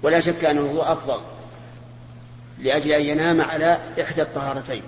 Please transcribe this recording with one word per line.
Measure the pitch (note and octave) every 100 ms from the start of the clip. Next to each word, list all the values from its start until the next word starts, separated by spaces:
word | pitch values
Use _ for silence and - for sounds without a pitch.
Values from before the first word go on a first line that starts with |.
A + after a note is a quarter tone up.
ولا | D#3 E3
شك | E3 E3
أن | D#3 D3
الوضوء | C#3+ D#3 D3
أفضل | D#3+ C3 A#2 - - - - - - - - - - - - - -
لأجل | C3 D3 D3
أن | D3+
ينام | D3 D3+ E3 E3
على | - D#3 E3 E3+ - -
إحدى | D#3 D#3
الطهارتين. | D3 C#3+ C#3 C3+ C3 A#2+